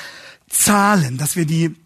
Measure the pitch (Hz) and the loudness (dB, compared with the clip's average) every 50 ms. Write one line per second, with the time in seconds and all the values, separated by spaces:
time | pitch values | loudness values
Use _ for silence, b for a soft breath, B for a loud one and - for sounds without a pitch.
0 | B B B B B B B B B _ - - - - 208 202 196 202 208 190 | B B B B B B B B B _ -4 0 2 2 4 4 4 4 4 2
1 | 151 127 127 127 147 143 - 180 165 151 165 160 165 160 156 - _ | 0 0 -4 -6 -6 -6 -4 -4 -2 -2 0 0 -2 -2 -4 -8 _